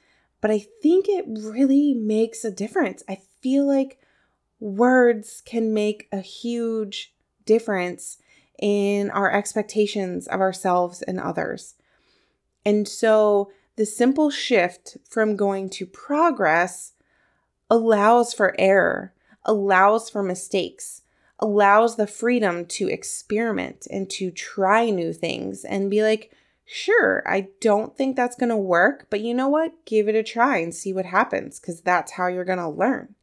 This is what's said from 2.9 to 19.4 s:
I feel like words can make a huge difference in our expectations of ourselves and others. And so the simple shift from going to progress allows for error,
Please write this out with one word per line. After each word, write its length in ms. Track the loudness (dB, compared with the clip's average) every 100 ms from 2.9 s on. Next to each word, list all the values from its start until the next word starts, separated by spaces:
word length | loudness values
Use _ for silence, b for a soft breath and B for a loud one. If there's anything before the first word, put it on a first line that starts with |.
| -4 -12
I 120 | -12 _ _
feel 260 | -2 0 2
like 320 | 0 -2 -8 _ _ _ _ _ -14
words 840 | -8 0 4 6 4 2 -4 -18
can 300 | -8 -4 0
make 320 | 0 -2 -4 -8
a 80 | -10
huge 920 | -10 -10 -8 -4 -4 -4 -6 -10 -14 _ _ _
difference 760 | 0 0 2 -4 -4 -8 -14 -18 b b b -6
in 500 | 0 0 0 0 -2
our 220 | 0 0
expectations 960 | 0 -2 -4 -4 0 0 0 -6 -6 -6
of 120 | -2
ourselves 640 | -2 0 0 0 0 -6
and 160 | -8 -6
others. 560 | -6 -6 -6 -8 -14 _ _ _ _ _ _ _ _ _
And 220 | 0 0 -2
so 640 | -2 2 4 4 2 0 b b
the 100 | -4
simple 460 | -4 2 2 4 0
shift 680 | 0 0 2 0 -4 -20 -20 _
from 240 | -2 0
going 340 | 0 -2 -2 -6
to 140 | -10
progress 1080 | -14 -14 -6 0 0 2 2 2 0 -6 -16 _ _ _ _ _ _ _ 0
allows 640 | 2 4 4 6 4 2
for 220 | 0 0 2
error, 560 | 4 6 4 0 -8 b b b